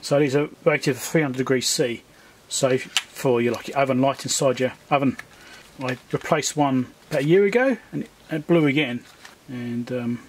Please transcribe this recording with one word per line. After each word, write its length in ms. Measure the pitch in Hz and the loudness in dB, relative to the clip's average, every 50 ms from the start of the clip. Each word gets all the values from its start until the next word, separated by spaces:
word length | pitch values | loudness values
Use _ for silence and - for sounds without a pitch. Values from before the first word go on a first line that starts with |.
So 180 | - - 156 143 | -4 0 2 2
these 160 | 151 139 123 | 2 4 2
are 140 | 147 147 151 - - - | 0 0 -2 -6 -2 0
rated 300 | 165 151 143 - 151 131 120 | 0 0 2 0 -2 -2 -2
for 40 | |
three 200 | - - - 165 | -4 -2 0 0
hundred 160 | 156 139 123 127 | 0 0 -2 -4
degrees 300 | 131 131 139 127 113 - | -2 0 0 0 0 -2
C. 360 | - - 147 123 117 110 - _ - - - - - - _ - | -2 0 -2 -2 -4 -6 -12 _ -20 -20 -20 -20 -20 -20 _ -10
So 200 | - - - 131 | -4 -2 0 0
if, 140 | 127 131 - | 0 0 -2
for 580 | - - - - - - - - 143 123 117 | -4 -4 -4 -4 -4 -10 -4 0 2 2 2
your, 120 | 120 120 113 | 2 0 -2
like, 160 | 104 - - | -4 -6 -6
your 80 | - 139 | -2 0
oven 240 | 139 131 131 127 | 0 0 2 2
light 220 | 135 139 135 - - | 2 0 0 -2 -4
inside 360 | 135 - - 151 135 127 117 | -4 -2 0 2 0 2 0
your 140 | 127 123 - - - - | -2 -2 -4 -8 -4 -2
oven. 260 | 147 143 139 135 113 - - - - - - - - - - - - - | 0 2 2 0 -2 -2 -8 -18 -20 -20 -20 -20 -20 -20 -20 -20 -16 -10
I 160 | 135 127 127 120 - - | -8 -8 -8 -8 -8 -8
replaced 460 | - 151 - - 170 156 139 - - 151 | -8 -6 -2 0 0 0 0 -2 0 0
one 300 | 147 139 131 131 123 113 - - - - | 2 2 2 2 0 -2 -8 -16 -12 -6
about 120 | 156 147 | -4 -2
a 40 | 135 | 2
year 200 | 151 165 196 202 | 4 4 6 6
ago, 320 | 196 190 240 254 269 254 - - - - | 4 4 2 2 2 0 -2 -4 -8 -8
and 100 | 147 - | -8 -8
it, 60 | - - _ - - | -10 -12 _ -12 -8
it 160 | 160 160 151 | -8 -6 0
blew 200 | - 170 170 156 | 2 2 4 4
again, 400 | 143 131 151 151 127 120 120 - - - - - - - - _ - | 4 2 2 0 -2 -4 -8 -10 -14 -20 -20 -20 -20 -20 -20 _ -14
and, 420 | 131 123 120 120 117 120 120 117 | -12 -10 -8 -6 -6 -6 -6 -6
um, 280 | 123 123 120 120 120 117 - | -6 -6 -4 -4 -6 -6 -8